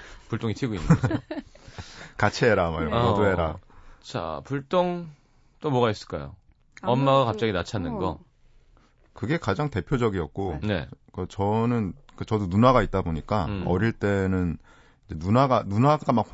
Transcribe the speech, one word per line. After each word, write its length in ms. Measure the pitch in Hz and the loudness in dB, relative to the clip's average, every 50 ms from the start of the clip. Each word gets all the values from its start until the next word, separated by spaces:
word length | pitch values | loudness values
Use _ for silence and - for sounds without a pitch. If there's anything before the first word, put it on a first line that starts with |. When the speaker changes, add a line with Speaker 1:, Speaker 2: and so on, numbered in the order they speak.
| - - - - - - | -16 -18 -20 -20 -10 -8
Speaker 1:
불똥이 260 | 113 110 - 113 101 | -8 -4 -4 -4 -4
튀고 200 | - 139 120 107 | -4 -4 -4 -4
있는 120 | 90 78 | -4 2
거죠. 320 | - 160 - - 110 - - - - 311 302 - - - - - - | 4 4 4 4 0 -2 -4 -6 -8 -12 -12 -12 -14 -20 -20 -20 -20
Speaker 2:
<laughs> 480 | - - - - - - - - - - | -18 -18 -18 -18 -18 -20 -20 -18 -4 -2
같이 260 | 104 104 - - 131 | 0 0 0 2 4
해라, 260 | 120 104 95 87 85 | 4 4 4 2 0
뭐, 100 | 80 82 | 0 -2
Speaker 3:
네. 100 | 80 76 | -2 -2
Speaker 2:
너도 320 | 110 117 120 117 107 101 104 | 0 2 2 2 2 2 2
Speaker 1:
어. 40 | |
Speaker 2:
해라. 300 | 98 92 87 82 80 80 90 - - - - - - - - - | 2 2 2 0 -2 -2 -6 -12 -18 -20 -20 -20 -20 -20 -20 -20
Speaker 1:
자, 400 | - - 110 85 82 78 73 - | -10 -8 -6 -6 -6 -6 -8 -8
불똥 640 | - 135 143 139 - 185 180 180 180 175 175 175 160 147 - _ _ _ _ _ _ _ _ | -8 -8 -8 -6 0 0 2 2 0 -2 -6 -8 -12 -16 -20 _ _ _ _ _ _ _ _
또 100 | - 156 | -4 0
뭐가 200 | 135 127 120 113 | 2 2 2 2
있을까요? 440 | 104 - - - - 78 71 71 - - _ _ _ _ _ _ _ - - | 0 -2 -6 -8 -8 -8 -8 -10 -12 -18 _ _ _ _ _ _ _ -6 0
Speaker 3:
아무래도 100 | - 123 131 139 135 | 0 2 4 4 6
Speaker 1:
엄마가 140 | 135 135 131 | 6 6 4
갑자기 280 | 117 107 107 117 113 98 | 4 2 0 0 0 0
나 100 | 90 85 | 0 -2
찾는 280 | - - 104 87 82 78 | -2 -4 -4 -4 -4 -4
Speaker 3:
어. 40 | 98 | -2
Speaker 1:
거. 200 | 92 92 78 - - _ _ _ _ _ _ - _ _ _ _ _ _ _ _ _ _ _ | -4 -4 -4 -6 -12 _ _ _ _ _ _ -20 _ _ _ _ _ _ _ _ _ _ _
Speaker 2:
그게 240 | - 98 110 156 170 | -10 -4 -4 -4 -2
가장 320 | - - 98 143 151 143 | -2 -2 -2 -2 -2 -2
대표적이었고, 880 | - 98 82 - 151 120 120 110 95 92 80 73 - - 98 95 80 71 80 | -2 -4 -4 -2 -2 0 0 0 0 -2 -4 -6 -6 -6 -6 -4 -4 -4 -2
Speaker 1:
네. 260 | 107 101 82 65 64 - - _ - - | -2 -2 -2 -4 -8 -14 -18 _ -16 -10
Speaker 2:
그 140 | - 92 - | -10 -8 -8
저는, 680 | - - 98 101 107 110 113 120 123 117 107 87 - - - - - | -6 -4 -2 0 0 0 0 0 0 0 -2 -4 -6 -10 -16 -20 -14
그 80 | - 98 | -14 -6
저도 200 | - 110 107 101 87 | -2 -2 0 0 2
누나가 340 | 87 104 120 131 127 123 104 | 2 4 6 6 6 6 4
있다 200 | - - 95 90 | 2 0 0 0
보니까 440 | 85 82 76 - - 104 107 85 | 0 -2 -4 -2 -2 -2 -2 0
Speaker 1:
음. 180 | 107 104 95 90 | -2 -4 -4 -2
Speaker 2:
어릴 260 | 90 87 92 107 113 113 | 0 0 2 2 0 0
때는 680 | - - 101 101 98 95 95 95 92 90 85 73 - - _ - _ _ _ _ _ _ | 0 -2 0 0 2 0 0 0 0 0 -2 -2 -6 -10 _ -20 _ _ _ _ _ _
이제 100 | - 87 78 | -12 -12 -8
누나가, 440 | 80 95 110 123 139 131 127 110 104 | -2 2 4 4 4 4 2 2 0
누나가 460 | 98 98 107 127 143 151 147 - - 127 | 0 0 2 4 4 4 2 2 0 2
막 140 | 110 104 - | 2 0 0